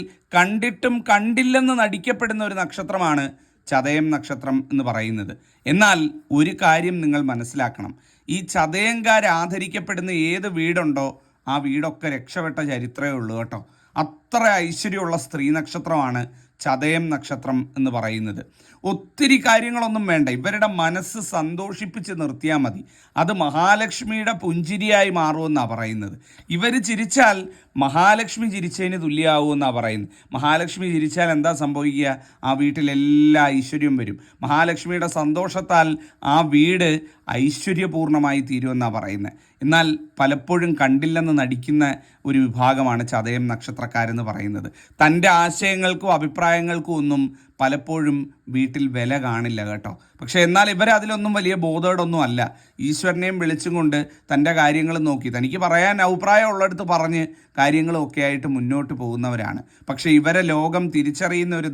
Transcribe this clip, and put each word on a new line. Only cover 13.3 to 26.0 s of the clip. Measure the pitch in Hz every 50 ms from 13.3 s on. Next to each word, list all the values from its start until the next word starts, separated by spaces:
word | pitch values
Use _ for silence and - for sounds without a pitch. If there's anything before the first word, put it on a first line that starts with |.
| 113 113
കേട്ടോ. | 117 - - 104 - _ _ _ _ _ -
അത്ര | - 156 151 - - _ - - 240 226 220 202 185 175 170
ഐശ്വര്യമുള്ള | 160 - - 214 190 196 190 170 165 165 -
സ്ത്രീ | - - 151 139 143 151 160
നക്ഷത്രമാണ് | 156 151 - 170 - 170 165 151 139 127 123 123 123 123 - - _ _ _ - -
ചതയം | 151 131 127 143 151 160 165 165 160 151
നക്ഷത്രം | 135 135 - 143 127 - 135 131 127 127 127 - 139
എന്ന് | 135 131 123
പറയുന്നത്. | 120 110 110 107 110 110 104 101 - - - _ _ _ _ - _ - 185
ഒത്തിരി | 196 - - - _ - 294 269 269 254 -
കാര്യങ്ങളൊന്നും | 254 226 226 233 240 240 240 233 226 220 220 208 190
വേണ്ട, | 170 160 147 131 123 127
ഇവരുടെ | 131 190 202 214 214 208 196 175
മനസ്സ് | 165 165 170 185 - - - 220 202 - -
സന്തോഷിപ്പിച്ച് | 170 156 156 170 170 196 202 196 - 214 185 - 226 170 208 190 165
നിർത്തിയാൽ | 156 143 131 127 - 156 156 151 135
മതി. | 120 104 98 - - _ _ _ _ -
അത് | - 165 170 208 190 160
മഹാലക്ഷ്മിയുടെ | 147 135 156 170 190 208 208 220 208 - - 247 208 220 220 214 220 226 175 -
പുഞ്ചിരിയായി | 180 165 170 170 156 202 202 202 214 214 202 196 202 180 170
മാറുമെന്നാണ് | 160 156 156 156 160 156 151 143 123 113 113
പറയുന്നത്. | 113 113 110 110 110